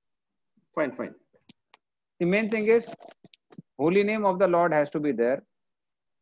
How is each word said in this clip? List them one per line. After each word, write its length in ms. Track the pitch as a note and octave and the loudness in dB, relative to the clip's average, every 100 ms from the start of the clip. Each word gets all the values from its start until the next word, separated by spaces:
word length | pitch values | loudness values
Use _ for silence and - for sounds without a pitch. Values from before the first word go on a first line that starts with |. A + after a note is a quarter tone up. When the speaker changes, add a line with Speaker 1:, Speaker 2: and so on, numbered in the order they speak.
| _ _ _ _ _ _ _ | _ _ _ _ _ _ _
Speaker 1:
Fine, 180 | E3+ C#3 - | -6 -6 -6
fine. 180 | G#2+ - _ _ - _ _ - _ _ _ _ | -12 -14 _ _ -20 _ _ -20 _ _ _ _
Speaker 2:
The 80 | F3 | 0
main 240 | G3+ G#3+ | 0 0
thing 160 | A3 G#3+ | -2 2
is 280 | A#3 A3+ - - - - - _ - - - | 2 0 -12 -20 -20 -20 -20 _ -20 -20 -2
holy 260 | D#3 G3 | 2 2
name 220 | G#3 A3 G3+ | 2 0 0
of 120 | F#3 | 2
the 80 | F#3 | 2
Lord 280 | E3+ F3 | 2 2
has 160 | D3+ D3 | 2 0
to 100 | D#3 | -2
be 120 | D3 | -2
there. 300 | A#2 A#2+ C3+ - _ _ _ _ _ _ _ | 0 0 0 -6 _ _ _ _ _ _ _